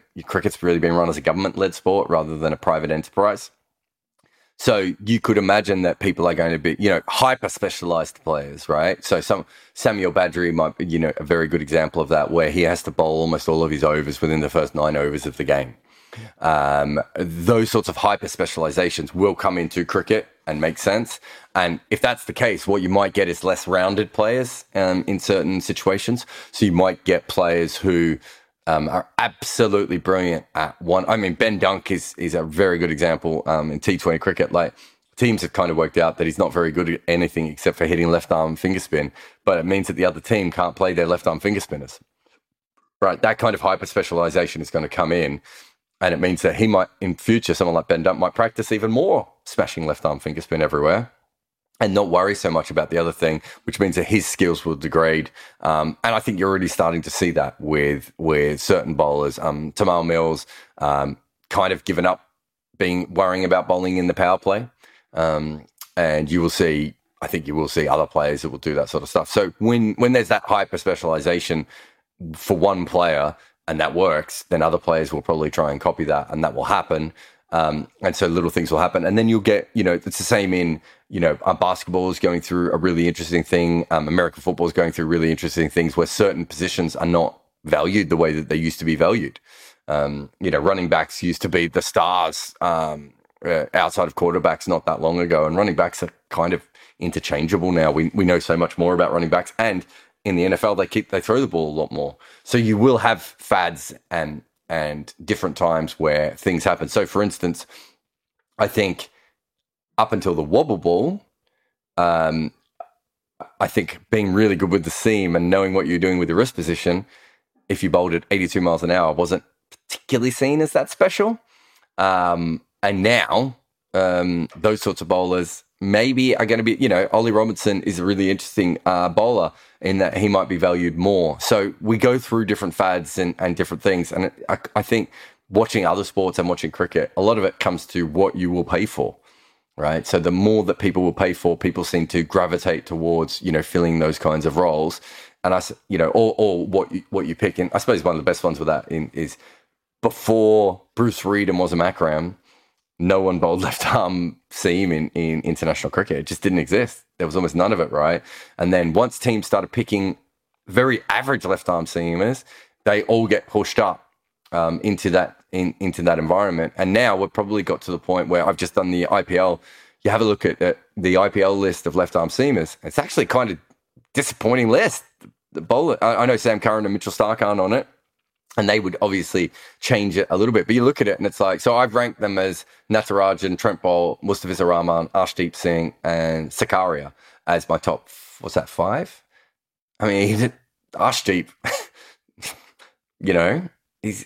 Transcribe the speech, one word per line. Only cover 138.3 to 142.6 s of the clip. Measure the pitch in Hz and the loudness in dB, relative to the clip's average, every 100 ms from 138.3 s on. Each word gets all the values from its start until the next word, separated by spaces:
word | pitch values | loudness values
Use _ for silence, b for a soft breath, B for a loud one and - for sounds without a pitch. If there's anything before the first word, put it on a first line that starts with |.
| - | 2
you | 90 | -2
will | 90 85 | -2 0
pay | 87 107 | 0 -2
for, | - 62 - b b b b b - | -2 -6 -6 b b b b b -4
right? | 76 80 - | -2 -2 0
So | 90 | 0
the | 85 | 2
more | 90 101 110 92 | 4 4 4 2
that | - | 0
people | 101 87 | 0 2
will | 90 | 0
pay | 82 95 | 2 -2
for, | 87 - 82 | 0 -2 0
people | 92 87 87 | -2 -2 -4
seem | 87 82 | -2 0
to | 90 | -2
gravitate | 82 95 90 85 | 0 0 0 0